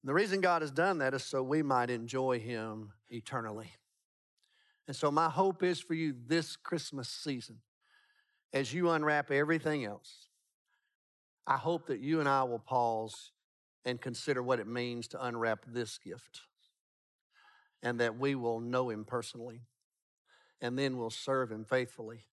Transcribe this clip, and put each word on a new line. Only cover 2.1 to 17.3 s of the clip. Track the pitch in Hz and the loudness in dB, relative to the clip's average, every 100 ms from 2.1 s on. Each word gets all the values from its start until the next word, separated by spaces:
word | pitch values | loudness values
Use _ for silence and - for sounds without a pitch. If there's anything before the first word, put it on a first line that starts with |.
| 131 131 123 | -2 0 0
him | 113 117 110 107 104 - _ | -2 -6 -6 -8 -12 -16 _
eternally. | 120 - 131 113 107 113 - _ _ _ _ _ _ _ _ _ _ - | -12 -6 -6 -6 -8 -12 -18 _ _ _ _ _ _ _ _ _ _ -12
And | 139 | -2
so | 147 | 2
my | 147 165 | 4 2
hope | 151 196 185 | 4 2 2
is | 180 175 | 0 0
for | - | -4
you | 160 160 127 120 | -2 -2 -4 0
this | 165 156 - | 0 0 -10
Christmas | - 170 - 139 120 | -6 -6 -6 -8 -10
season, | - 156 127 - 113 _ _ _ _ _ _ _ _ _ | -8 -6 -6 -8 -20 _ _ _ _ _ _ _ _ _
as | 135 127 | -2 0
you | 156 175 | 2 4
unwrap | 165 151 147 143 | 4 4 4 4
everything | 143 151 165 156 151 | 2 4 2 2 0
else, | 110 101 - - - _ _ _ _ _ _ _ _ _ _ _ - | -2 -8 -14 -20 -20 _ _ _ _ _ _ _ _ _ _ _ 0
I | 135 | 2
hope | 165 170 - | 2 -2 -2
that | 120 | -4
you | 135 160 | 0 2
and | 143 | 4
I | 139 | 4
will | 131 117 | 2 -2
pause | - 127 120 113 110 - - _ _ _ _ _ | 0 2 2 0 -4 -10 -18 _ _ _ _ _
and | 123 120 | -6 -4
consider | 131 117 - 131 | -6 -6 -2 -2
what | 123 123 | 2 0
it | 104 | 0
means | 120 120 120 110 | -2 -4 -4 -8
to | - | -6
unwrap | 123 117 113 110 - | -4 0 0 0 -4
this | 120 110 - | -6 -6 -8
gift, | - 95 - - - _ _ _ _ _ _ _ _ | -12 -14 -14 -20 -20 _ _ _ _ _ _ _ _